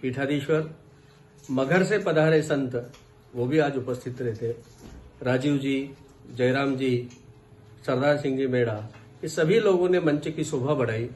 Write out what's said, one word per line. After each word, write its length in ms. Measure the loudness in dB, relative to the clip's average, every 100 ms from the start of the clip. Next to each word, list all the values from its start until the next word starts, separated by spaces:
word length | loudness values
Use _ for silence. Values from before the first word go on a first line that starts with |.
पीठाधीश्वर, 680 | -4 -4 -2 -2 0 -2 -2 -12 -20 -20 -20 -20 -20 -20 -6
मगहर 320 | -2 2 2
से 160 | 2 0
पधारे 420 | 2 2 4 4
संत, 500 | 2 -2 -2 -6 -8 -18 -20 -20 -14 -4
वो 100 | 0
भी 140 | 2
आज 180 | 2 0
उपस्थित 440 | -4 -6 -8 -6
रहे 120 | -6
थे। 220 | -4 -6 -6 -12 -20 -20 -20 -20 -8
राजीव 340 | -2 0 2 0
जी, 360 | 0 -2 -4 -12 -20 -20 -18
जयराम 420 | 0 2 2 0 0
जी, 340 | 0 0 -4 -16 -20 -20 -20 -20 -20 -12 -4
सरदार 320 | 0 2 2
सिंह 200 | 0 -2
जी 100 | 0
मेड़ा, 360 | 2 0 -2 -10 -16 -20 -12
ये 40 | -8
सभी 320 | 0 4 4
लोगों 300 | 4 4 4
ने 100 | 4
मंच 280 | 4 0 -2
की 160 | -6
शोभा 300 | -4 -2 0
बढ़ाई। 360 | 0 0 -2 -6